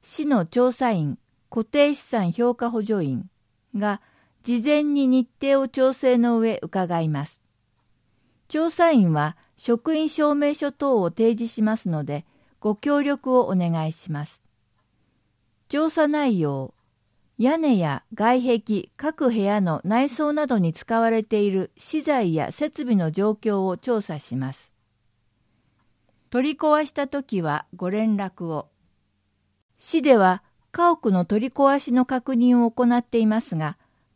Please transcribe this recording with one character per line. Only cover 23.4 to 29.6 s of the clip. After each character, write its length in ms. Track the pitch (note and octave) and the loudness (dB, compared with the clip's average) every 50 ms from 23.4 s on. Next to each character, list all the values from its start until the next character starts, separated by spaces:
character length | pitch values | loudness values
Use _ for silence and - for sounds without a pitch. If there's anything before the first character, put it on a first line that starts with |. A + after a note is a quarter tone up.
| - A3 G#3 G3 | -2 -2 -2 0
を 160 | F#3+ F#3+ F3+ - | -2 -2 -4 -4
調 240 | - B3+ A#3 G#3+ | -4 -4 -4 -2
査 180 | G3+ - D#3+ D3 | -4 -6 -10 -12
し 160 | - - A#2+ | -10 -8 -8
ま 160 | C3 C3 C3 | -6 -6 -8
す。 220 | C3+ - - _ _ _ _ _ _ _ _ _ _ _ _ _ _ _ _ _ _ _ _ _ _ _ _ _ _ _ _ _ _ _ _ _ | -10 -14 -20 _ _ _ _ _ _ _ _ _ _ _ _ _ _ _ _ _ _ _ _ _ _ _ _ _ _ _ _ _ _ _ _ _
取 240 | - A#3+ C4 D4+ D4 | -2 -2 0 0 -2
り 40 | D4 | 0
壊 260 | E4 D4+ D4+ D4+ D#4 | 2 2 2 2 0
し 60 | C#4+ | -2
た 160 | - D4+ C#4 C4+ | -4 -6 -6 -4
時 340 | - C#4+ C4+ - A3+ F#3 | -6 -8 -6 -4 -4 -4
は 240 | E3 D#3 D3 - - - - F3+ | -2 -2 -4 -4 -6 -12 -12 -10
ご 120 | F#3 F3+ | -8 -4
連 280 | G3 G#3+ A3 A3 G#3+ G3 | -4 -2 0 0 0 -2
絡 300 | G3 F#3 - - F3 E3 | -4 -8 -8 -10 -10 -8
を。 200 | D#3 D3 - - _ _ _ _ _ _ _ _ _ _ _ _ _ _ _ _ _ _ | -8 -8 -8 -12 _ _ _ _ _ _ _ _ _ _ _ _ _ _ _ _ _ _